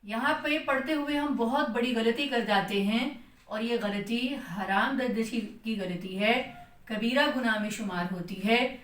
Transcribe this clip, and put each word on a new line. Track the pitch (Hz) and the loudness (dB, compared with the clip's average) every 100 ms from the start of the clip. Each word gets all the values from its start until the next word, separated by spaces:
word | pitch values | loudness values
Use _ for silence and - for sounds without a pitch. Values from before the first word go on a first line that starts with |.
| 202 | -6
यहाँ | 226 269 | -2 0
पे | 302 302 302 | 0 0 0
पढ़ते | 294 262 254 | 2 0 2
हुए | 311 285 | 0 0
हम | 285 294 226 | 0 0 0
बहुत | 233 277 294 | 2 2 0
बड़ी | 233 247 | 0 0
गलती | 226 220 226 285 | 2 2 2 0
कर | 247 | 0
जाते | 208 202 185 202 | 2 2 2 0
हैं, | 196 226 285 - - - - | 2 2 0 -4 -16 -20 -10
और | 214 | -4
ये | 233 233 | -2 0
गलती | 202 202 180 233 254 285 - | 0 -2 -2 -2 -2 -4 -6
हराम | 185 185 196 254 269 | -6 0 2 2 0
दर्जे | 254 208 | 0 0
की, | 226 240 | 0 -2
की | 208 - 226 214 | -4 -8 -6 -4
गलती | 185 175 190 185 | -2 -4 -6 0
है, | 208 247 - - - - - | 2 2 0 -10 -18 -20 -8
कबीरा | 208 233 254 302 | -2 0 4 4
गुनाह | 262 233 214 | 2 2 0
में | 208 | -2
शुमार | - 202 175 180 | -4 -4 -2 -2
होती | 180 175 | -4 -6
है। | 196 196 233 254 - | -4 2 4 4 -4